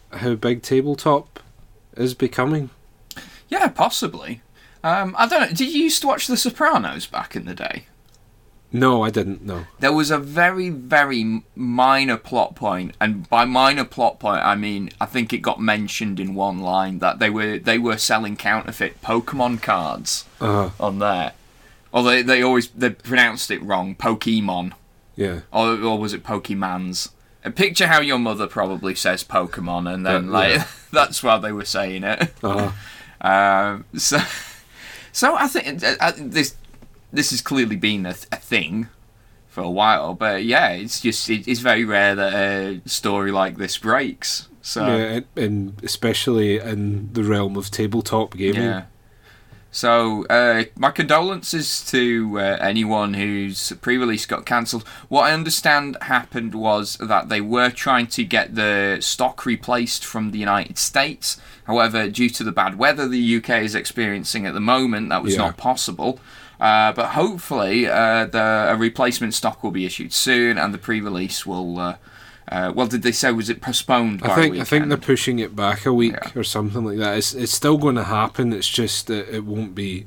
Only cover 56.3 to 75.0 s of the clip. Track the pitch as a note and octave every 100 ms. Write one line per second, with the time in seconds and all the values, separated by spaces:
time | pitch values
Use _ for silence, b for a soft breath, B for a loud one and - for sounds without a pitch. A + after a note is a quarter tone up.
56.3 | B2+ A2+ A2 A2 G#2+ G#2 - A2 G#2 -
57.3 | G#2+ G#2 B2 B2 - C#3 B2+ A#2 - G#2+
58.3 | A2 F#2 A2+ G#2+ G2+ G2 F#2+ - - B2+
59.3 | - C3 A2+ - B2 A#2+ - - A2+ G#2+
60.3 | G#2 G#2 G2+ - - - C#3 C#3+ - -
61.3 | - B B - A#2 A2+ A2+ G#2 G#2+ B2
62.3 | - A2 F#2+ F#2+ F#2+ C#3 D3 C3+ B2+ A#2+
63.3 | A#2 - A#2 A2 G#2 - - A2 G2+ -
64.3 | A2+ G2 E2 G#2+ C3 B2+ G#2+ A2 F2+ G2+
65.3 | F#2+ G2 - B2 C3 - F2 F#2+ C3 B
66.3 | B B - A2 G#2+ G#2+ G#2 A2+ D3+ F#3+
67.3 | F3+ - C3 G2 A2+ A#2 F2 A2+ A2+ A2
68.3 | A2+ A2 A2 G2+ A2 A#2 A#2 B2+ B2 A2+
69.3 | - A2+ - G#2+ F#2 F#2 - - - C3
70.3 | B2 A#2+ A2 F#2+ G2 - A2 G#2 F2+ F#2+
71.3 | - F#2+ F#2 F2+ F2 F2+ F2+ B B B
72.3 | B - F#2 F#2 G2+ B2 B2 A#2+ A#2 C3
73.3 | A2+ G#2+ A#2 - A#2+ - B2 A#2 G2 A#2
74.3 | G2+ D#3 F3+ B2+ D3+ D3 C#3+